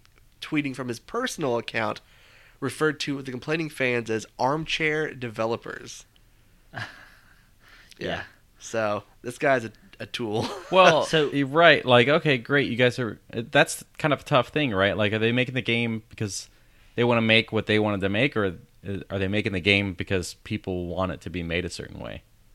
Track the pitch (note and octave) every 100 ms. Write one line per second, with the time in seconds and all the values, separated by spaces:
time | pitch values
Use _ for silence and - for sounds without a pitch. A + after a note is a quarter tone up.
0 | _ _ _ _ - D3+ C#3+ C3 B2+ A#2
1 | - A#3 B3+ - C#3 A#2+ - A#2+ G#2+ -
2 | - - _ - - - C3+ - D#3 D3
3 | - C#3 C3+ B2 D#3 D#3+ D#3 - B2+ A#2+
4 | A2 A2 - - B2 D#3 D#3 - D#3 D3+
5 | D3+ C3+ A#2+ A2 A2+ A2+ - - A#2+ -
6 | - _ _ _ _ _ _ A#2+ - -
7 | - - _ _ _ _ _ - - -
8 | - F2 - _ _ _ - A2+ G#2+ G#2
9 | - _ A#2 - D3 C3 A2 - - -
10 | A2+ - A2+ G#2+ - - - F#3 F3+ D3+
11 | - D#3+ C#3+ C#3+ C3+ D3+ E3+ C#3+ B2 B2
12 | A#2+ D#3+ D#3 C3 A2+ C#3+ G#2 A#2 B2 A#2+
13 | A2+ - - A2+ A#2 C#3+ E3 - - -
14 | - C3+ - C3+ - D3+ C#3+ F#2+ G2 F2+
15 | G#2 G#2+ A2+ B2 B2+ B2+ G#2 A#2 A#2 A2+
16 | - - A2 - - _ _ _ _ -
17 | A#2+ A#2 A2 A2+ A2 A2 G2+ G#2+ G#2+ G2+
18 | G2 G#2 C#3+ A2+ G2 E2+ - _ F#2+ G2
19 | - G2 F#2+ G#2 G#2+ F#2+ F2+ G2 G2 F2
20 | - F#2+ E2+ - - G#2+ - F2+ F2 F2
21 | F#2 D2 E2 F2 E2+ E2 F2 - - -
22 | A1+ G#1+ - _ _